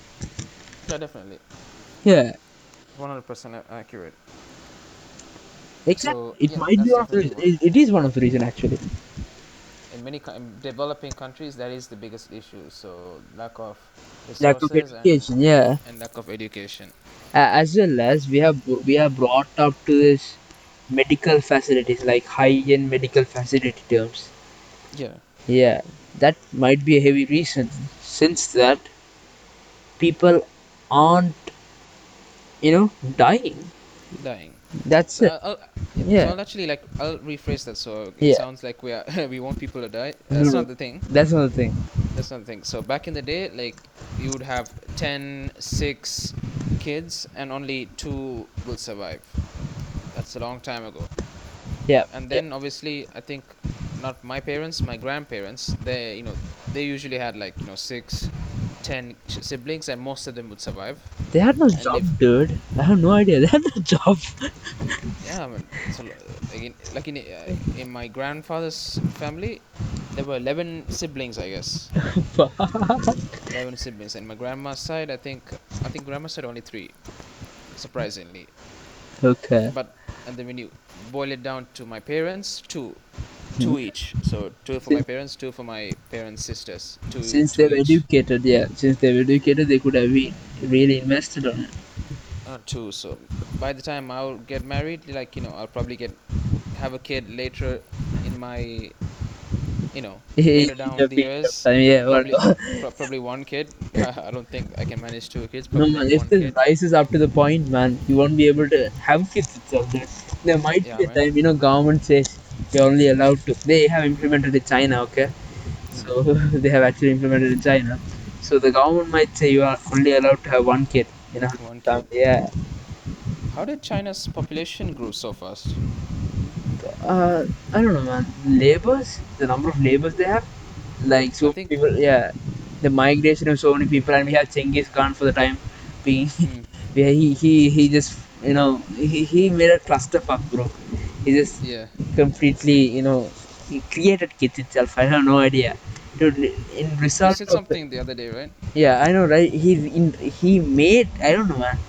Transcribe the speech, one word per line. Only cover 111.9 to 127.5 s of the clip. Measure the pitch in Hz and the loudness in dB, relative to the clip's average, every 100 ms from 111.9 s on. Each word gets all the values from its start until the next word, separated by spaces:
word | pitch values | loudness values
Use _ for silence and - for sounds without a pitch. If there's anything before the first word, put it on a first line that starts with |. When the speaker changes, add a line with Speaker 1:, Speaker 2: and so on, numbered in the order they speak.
| 151 | 2
Speaker 2:
says | - 139 131 - - - - | 4 4 4 -6 -16 -12 -2
you're | 139 135 | 4 6
only | 143 143 | 6 6
allowed | 135 139 143 - | 6 6 4 0
to, | 120 143 | -2 4
they | 160 151 | 6 6
have | 165 147 | 4 0
implemented | 147 147 143 135 135 | 0 2 2 2 0
in | |
China, | - 131 135 123 | 2 2 2 0
okay? | 120 135 135 - - - - - - | -2 0 -2 -2 -14 -14 -12 -12 -12
Speaker 1:
Hmm. | - - | -12 -4
Speaker 2:
So, | 127 | 0
<laughs> | 147 147 147 147 | 4 4 4 2
they | 139 | 4
have | 139 | 6
actually | 127 123 139 | 4 4 2
implemented | 131 135 131 131 | 2 2 2 2
in | 123 | 2
China. | 143 135 120 127 - - - - | 2 2 2 -6 -10 -14 -14 -12
So | - 139 | 0 4
the | 131 | 4
government | 131 147 170 165 | 4 4 2 2
might | 160 156 - | 2 2 2
say | 147 | 4
you | 139 | 6
are | 139 131 - | 4 0 -2
only | 135 143 135 | 2 4 6
allowed | 135 135 | 6 4
to | 151 | 2
have | 127 123 | 2 4
one | 127 139 | 2 2
kid, | 131 - - - | 0 -2 -6 -14
you | 123 | -6
know? | 127 120 | -4 -6
Speaker 1:
One | 117 120 123 | -12 -8 -2
Speaker 2:
Some, | 120 | -2
Speaker 1:
kid. | 120 | -2
Speaker 2:
yeah. | 123 131 123 - - - - - - - - - - - - | 2 4 4 0 -6 -8 -12 -14 -14 -12 -10 -8 -8 -8 -6
Speaker 1:
How | 208 | -8
did | 294 | -8
China's | - 202 202 190 - | -6 -6 -6 -10 -10
population | - - 151 170 - 180 | -8 -6 -6 -8 -8 -10
grow | 139 113 | -8 -10
so | - 113 | -10 -10
fast? | - 92 101 - - - - - - - - - - - - - - | -12 -14 -12 -8 -6 -6 -6 -8 -8 -8 -6 -8 -8 -8 -8 -10 -8
Speaker 2:
Uh, | 175 185 175 170 156 | -2 0 2 0 -4